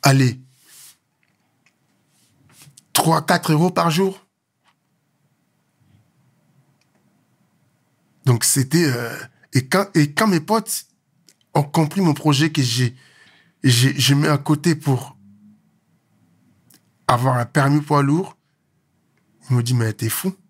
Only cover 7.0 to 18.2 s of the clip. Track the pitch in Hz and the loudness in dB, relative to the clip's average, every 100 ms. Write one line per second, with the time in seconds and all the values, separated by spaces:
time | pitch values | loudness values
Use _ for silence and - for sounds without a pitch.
7 | _ _ _ _ _ _ _ _ _ _ | _ _ _ _ _ _ _ _ _ _
8 | _ _ - 117 - - 131 160 160 123 | _ _ -2 0 0 -2 0 2 2 -2
9 | 117 113 - _ _ 135 131 185 202 170 | -6 -10 -16 _ _ -2 0 -2 0 0
10 | 147 147 220 175 156 220 220 - - _ | 0 2 0 0 0 -4 -4 -10 -12 _
11 | _ _ _ _ _ 156 147 - 156 190 | _ _ _ _ _ -2 0 0 -2 0
12 | 180 143 156 135 156 151 127 117 127 - | 0 2 0 2 0 0 -2 0 -2 -4
13 | _ _ _ _ _ _ 135 117 123 - | _ _ _ _ _ _ 0 2 2 0
14 | 131 139 147 143 143 151 175 160 - 127 | 0 2 2 0 0 0 0 -2 0 -2
15 | - - - - - _ _ _ _ _ | -4 -20 -20 -20 -20 _ _ _ _ _
16 | _ _ _ _ _ _ _ _ _ _ | _ _ _ _ _ _ _ _ _ _
17 | - 123 131 127 120 - 139 147 147 147 | -4 0 0 0 -2 0 2 0 0 0
18 | 143 156 | 0 -2